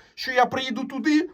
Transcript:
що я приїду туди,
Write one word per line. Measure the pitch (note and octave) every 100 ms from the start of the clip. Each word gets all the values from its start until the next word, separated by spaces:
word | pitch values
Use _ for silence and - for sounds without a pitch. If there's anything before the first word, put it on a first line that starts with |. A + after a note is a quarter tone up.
| _ -
що | C4
я | B3 A#3+
приїду | C4 C4 A#3+
туди, | - C#4 D4+ D4+ F#4